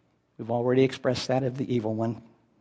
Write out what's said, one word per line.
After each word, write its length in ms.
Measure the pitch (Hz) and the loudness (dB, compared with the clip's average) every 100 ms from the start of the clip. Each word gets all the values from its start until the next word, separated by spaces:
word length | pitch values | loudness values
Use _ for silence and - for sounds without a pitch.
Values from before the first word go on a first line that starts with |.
| _ _ _ - | _ _ _ -12
We've 140 | 110 | -4
already 320 | 120 123 127 | -2 2 4
expressed 420 | 131 - 131 123 - | 4 2 -2 -2 0
that 160 | 127 | 0
of 160 | 135 127 | 0 -4
the 160 | - | -2
evil 180 | 123 110 | 0 0
one. 300 | 110 113 113 - _ _ _ | -2 -2 -4 -12 _ _ _